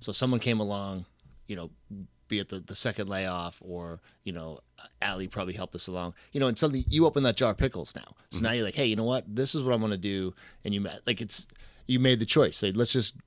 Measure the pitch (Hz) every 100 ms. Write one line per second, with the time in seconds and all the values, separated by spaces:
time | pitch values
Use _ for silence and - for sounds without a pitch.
0 | - 98 127 123 123 110 101 101 98 92
1 | 92 _ - - - 95 85 - - 101
2 | 92 _ - 104 95 95 - - 120 107
3 | 98 95 92 90 85 - 90 87 85 82
4 | - _ 98 82 80 71 _ - - _
5 | 101 95 95 107 92 90 92 90 - 90
6 | 87 - - 143 131 110 151 135 123 151
7 | 165 143 131 104 120 95 131 87 73 -
8 | - - _ - 113 120 101 - 123 107
9 | 113 127 101 107 135 156 127 117 110 98
10 | 98 98 92 - - - 104 101 98 -
11 | - 107 110 - - - - - - 127
12 | 131 120 104 156 95 - 101 101 120 131
13 | 107 -